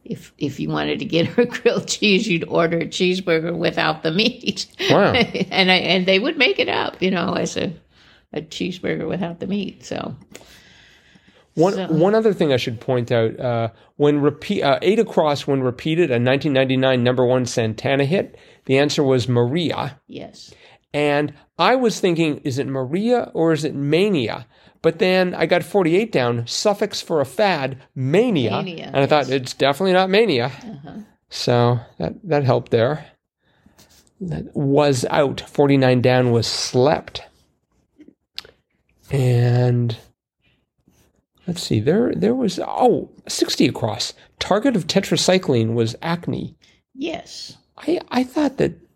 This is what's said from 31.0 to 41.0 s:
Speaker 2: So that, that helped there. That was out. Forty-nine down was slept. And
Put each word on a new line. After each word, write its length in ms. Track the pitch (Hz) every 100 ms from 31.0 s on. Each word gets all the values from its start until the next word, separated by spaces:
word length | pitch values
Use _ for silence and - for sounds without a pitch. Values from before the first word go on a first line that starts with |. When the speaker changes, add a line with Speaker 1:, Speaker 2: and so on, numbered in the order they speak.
| 208 _ _
Speaker 2:
So 500 | - - 120 120 120 - _
that, 160 | - -
that 200 | 180 147 127
helped 260 | 120 -
there. 340 | 117 117 151 - _ _ _ _ _ _ _ _ _ _ _
That 340 | 180 151 - -
was 480 | 139 139 147 131 -
out. 320 | 156 139 123
Forty-nine 600 | - - 143 139 131 127
down 300 | 123 127 123
was 160 | 117 110
slept. 760 | - - 127 135 165 - - - _ _ _ _ _ _ _ 302 _ _ - - _ _ _ _ _ _
And 840 | 135 127 123 123 123 123 120 120 117 - _ _ _ _ _ _ _ _ _